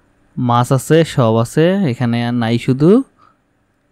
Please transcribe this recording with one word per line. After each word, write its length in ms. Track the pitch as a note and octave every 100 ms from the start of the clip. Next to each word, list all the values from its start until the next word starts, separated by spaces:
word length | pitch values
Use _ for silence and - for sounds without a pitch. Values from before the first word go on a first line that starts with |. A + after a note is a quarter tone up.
| _ _ _ -
মাছ 340 | B2 A#2+ B2
আছে, 340 | C3 - D#3+ D#3+
সব 300 | - A2+ A2+
আছে, 360 | A#2 D3+ E3+
এখানে 560 | G3 E3 A#2 A#2+ A#2 A#2+
আর 60 |
নাই 260 | A#2+ A2+ A#2
শুধু 440 | - C3 D#3+ A#3 - _ _ _ _ _ _ _ _